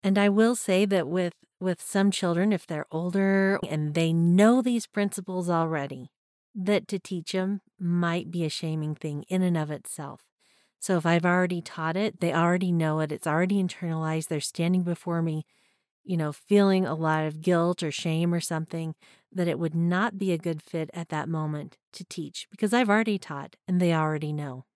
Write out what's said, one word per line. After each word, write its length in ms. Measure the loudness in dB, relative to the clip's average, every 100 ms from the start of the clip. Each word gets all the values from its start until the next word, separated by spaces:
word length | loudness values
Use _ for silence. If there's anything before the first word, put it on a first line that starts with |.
And 140 | 2 4
I 120 | 4
will 260 | 4 2 2
say 300 | 2 2 4
that 220 | 2 0
with, 280 | -2 -2 -6 _ _
with 220 | -4 -4
some 280 | -2 2 2
children, 420 | 2 0 2 2
if 140 | 0 -4
they're 220 | -8 -6
older 680 | -4 -2 0 2 4 2 0 -2
and 240 | -2 -2
they 180 | 0 2
know 500 | 4 4 6 6 6
these 260 | 2 -2 -2
principles 640 | -2 -2 -4 -8 -6 -2
already, 600 | 0 0 -2 -4 -10 -16 _ _ _ _ -6
that 320 | 0 0 0
to 120 | -8
teach 360 | -6 -8 -4 -2
'em 260 | -2 -4 _ _
might 520 | -2 0 0 -2 -4
be 120 | -4
a 60 | -4
shaming 460 | -4 -6 -4 -4 -6
thing 280 | -6 -8 -4
in 120 | 0
and 120 | 2 2
of 140 | -2
itself. 560 | -8 -10 -12 -12 -14 _ _ _ _ _ _
So 180 | -2 0
if 80 | 4
I've 200 | 2 4
already 360 | 2 2 -2
taught 340 | -6 -6 -4 -2
it, 240 | -2 -2
they 140 | -2
already 380 | 2 2 2 2
know 280 | 2 2 0
it, 120 | -2
it's 160 | -4 -2
already 340 | 0 2 2
internalized, 680 | 0 -4 -6 -4 -2 -4 -4
they're 140 | -6
standing 400 | -6 -2 0 2
before 400 | 0 -4 -2 -2
me, 240 | 0 -2 -8 _ _ _ _ _
you 140 | -4 -2
know, 140 | -2
feeling 540 | -6 4 6 6 4 2
a 100 | 0
lot 300 | 0 0 0
of 160 | -2
guilt 420 | 2 2 2 0
or 80 | -4
shame 420 | -4 -2 0 2
or 80 | 0
something, 540 | -2 -6 -6 -8 -8 -10 _ _ _
that 160 | -2 -2
it 120 | 0
would 160 | -2 0
not 420 | 2 2 0 -2
be 140 | -2
a 60 | 0
good 240 | -2 -6
fit 260 | -6 -6 -6
at 160 | -8 -6
that 200 | -6 -4
moment 480 | -4 -4 -6 -10 _ _
to 100 | -18
teach, 440 | -14 -10 -10 -12 -16
because 240 | -4 0
I've 160 | 2 4
already 300 | 2 2 -2
taught 360 | -4 -10 -10 _ -2
and 120 | 2
they 140 | 4
already 400 | 2 0 -2 -4
know. 320 | -6 -8 -10 -16